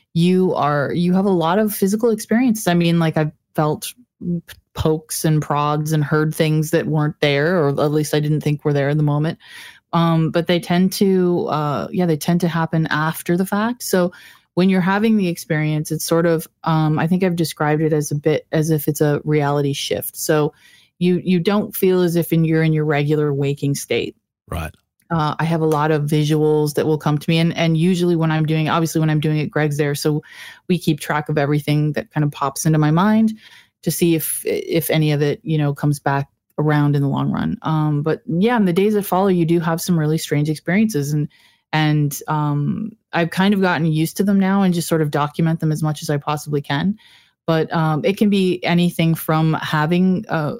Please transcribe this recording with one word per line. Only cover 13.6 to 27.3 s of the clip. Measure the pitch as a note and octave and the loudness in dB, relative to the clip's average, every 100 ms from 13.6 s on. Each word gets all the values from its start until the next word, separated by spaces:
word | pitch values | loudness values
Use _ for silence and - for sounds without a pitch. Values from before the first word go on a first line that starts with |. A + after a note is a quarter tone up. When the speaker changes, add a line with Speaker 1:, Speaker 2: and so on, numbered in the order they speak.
| A3 B3 | -2 -4
Speaker 1:
So | - F#3+ F3+ - - - _ | -4 -2 -2 -4 -20 -20 _
when | - F#3 | 0 2
you're | F#3 | 2
having | F3+ G3+ A3 A3 | 0 0 2 2
the | F3+ | 0
experience, | E3+ - D#3 D3+ D3+ D#3 | -4 -4 -2 0 -2 -4
it's | D#3 | -6
sort | - E3 E3+ | -2 0 2
of, | E3 - _ | 0 -4 _
um, | - D#3+ D#3 D#3 | -2 0 2 0
I | E3 | 0
think | F3+ | 0
I've | F#3 | 0
described | E3+ D#3+ - D3+ D3+ | 0 -4 -2 0 0
it | D#3 | 2
as | D#3 D3 | 0 -2
a | |
bit | D3 D#3 D3+ - | -2 0 -2 -2
as | D#3+ D#3 | -2 0
if | D#3 D3+ | 0 0
it's | D3 | 0
a | D3+ D3 | 0 0
reality | - D3+ C#3+ C#3+ C#3+ | 0 0 0 0 -2
shift. | C#3 - G2 - - | -4 -4 -6 -6 -10
So | - D#3 D3+ - - - _ _ | 0 0 0 -4 -20 -20 _ _
you, | F3 F3 | 0 0
you | - F#3 | 2 0
don't | F3 G3+ - | 2 0 -2
feel | - F#3+ F#3 | -2 2 2
as | F3+ | 2
if | E3+ D#3+ | 0 0
in, | E3 | 0
you're | D#3+ D#3+ | 2 2
in | D#3+ | 2
your | D#3 | 0
regular | D3+ D3 D3 D3+ D3 | 0 0 0 0 0
waking | C#3 C#3 C#3+ C#3+ | 0 -2 -2 -4
state. | C#3+ - A#2+ F2+ - _ _ _ | -4 -2 -4 -4 -10 _ _ _
Speaker 2:
Right. | E2 D#2+ - _ _ _ | -8 -8 -12 _ _ _
Speaker 1:
Uh, | E3 D3+ - | -2 -2 -2
I | |
have | D#3+ E3 | -2 0
a | D#3+ | 0
lot | D3+ D3+ | 0 2
of | D#3 | 0
visuals | D3 D#3 D3 D3+ D3+ D3+ D3+ | 2 0 2 2 2 2 0
that | D3 - | 0 0
will | D#3 | 0
come | D3+ D3 | 0 -2
to | |
me. | - | 0